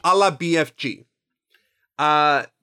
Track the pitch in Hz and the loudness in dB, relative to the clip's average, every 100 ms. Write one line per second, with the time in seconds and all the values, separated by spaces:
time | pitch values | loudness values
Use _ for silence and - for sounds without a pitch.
0 | 170 190 196 151 170 165 147 - 131 - | 0 2 2 0 -2 -2 -2 -6 -10 -12
1 | _ _ _ _ _ _ _ _ _ - | _ _ _ _ _ _ _ _ _ -4
2 | 151 151 151 139 113 _ | 0 2 2 0 -2 _